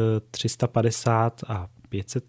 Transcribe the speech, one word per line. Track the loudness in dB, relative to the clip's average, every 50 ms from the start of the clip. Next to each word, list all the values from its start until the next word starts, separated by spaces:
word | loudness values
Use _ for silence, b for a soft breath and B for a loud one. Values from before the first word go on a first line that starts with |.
| 4 2 2 0 -2 _
tři | -6 -4 -4 -4
sta | -2 -2 -2
padesát | 0 2 2 2 2 2 0 0 2 2 4 2 0 -2 -4 -8
a | -6 -6 -6 -8 -10 -14 -20 -14 -10
pět | -8 -8 -6 -6
set | -6 -8 -4